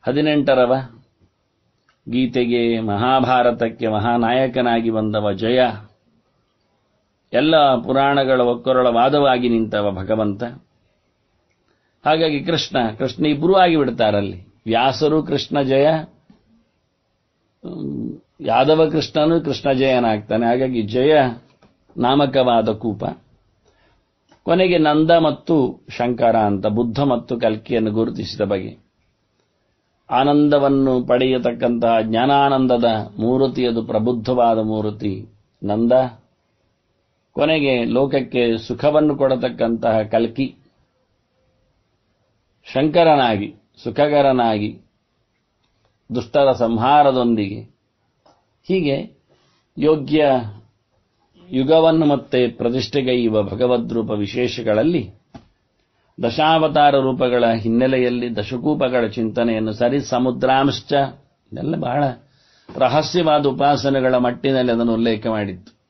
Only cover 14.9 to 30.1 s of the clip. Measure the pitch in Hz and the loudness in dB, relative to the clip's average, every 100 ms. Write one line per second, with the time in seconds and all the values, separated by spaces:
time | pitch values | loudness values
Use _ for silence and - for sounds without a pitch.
14.9 | 117 151 156 156 143 - 151 135 135 147 | 0 0 0 -2 -6 -4 -4 0 2 2
15.9 | 160 156 _ _ _ _ _ _ _ _ | 0 -6 _ _ _ _ _ _ _ _
16.9 | _ _ _ _ _ _ _ - - - | _ _ _ _ _ _ _ -16 -10 -8
17.9 | 143 113 - _ _ - 117 139 156 156 | -8 -10 -12 _ _ -2 2 4 4 2
18.9 | 156 - 156 151 165 143 127 143 135 135 | 0 -2 -2 2 0 0 -4 -2 0 2
19.9 | 127 117 107 101 110 117 123 131 123 104 | 2 0 -2 -2 -2 0 0 0 -2 -2
20.9 | 120 139 151 131 117 _ _ _ _ _ | 0 4 4 2 -4 _ _ _ _ _
21.9 | - 120 139 143 135 123 117 110 107 117 | -4 0 2 2 2 2 2 0 -2 -6
22.9 | 107 - - _ _ _ _ _ _ _ | -6 -8 -10 _ _ _ _ _ _ _
23.9 | _ _ _ _ _ - 170 185 175 156 | _ _ _ _ _ -2 2 2 2 2
24.9 | 151 160 170 160 135 - 160 123 - - | 2 4 4 2 -2 -2 0 0 -4 -20
25.9 | - 123 120 120 113 104 101 104 104 120 | -6 -4 2 2 2 2 0 -2 -2 -2
26.9 | 113 139 120 117 117 117 110 - 120 110 | 0 0 0 -4 -2 -2 -4 -4 -2 -2
27.9 | 107 113 90 85 - 98 101 92 - _ | 0 -2 -4 -10 -6 -2 -2 -6 -16 _
28.9 | _ _ _ _ _ _ _ _ _ _ | _ _ _ _ _ _ _ _ _ _
29.9 | _ _ | _ _